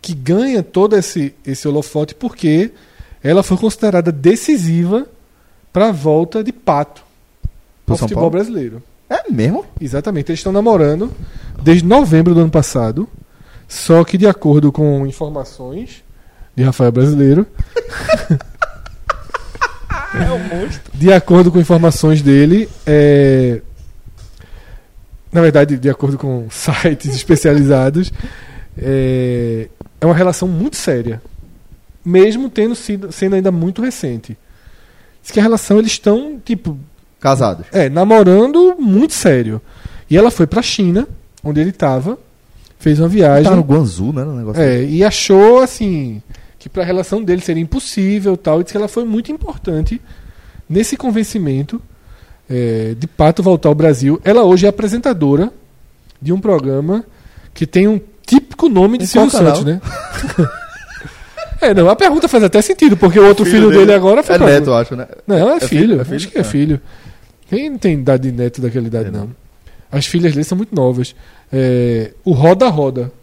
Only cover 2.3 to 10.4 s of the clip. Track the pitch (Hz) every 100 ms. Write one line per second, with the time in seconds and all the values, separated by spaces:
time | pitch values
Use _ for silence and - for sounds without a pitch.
2.3 | - 165 156 226 _ _ _ - - 139
3.3 | 180 190 185 220 - 214 180 170 147 147
4.3 | 226 - 285 165 165 170 214 285 _ _
5.3 | _ _ _ _ 180 220 175 151 156 165
6.3 | 220 214 - - 143 147 - _ _ _
7.3 | _ - - _ _ - - 220 196 165
8.3 | 170 220 214 123 117 _ _ _ - 427
9.3 | 175 117 240 - - 139 135 180 180 139
10.3 | 165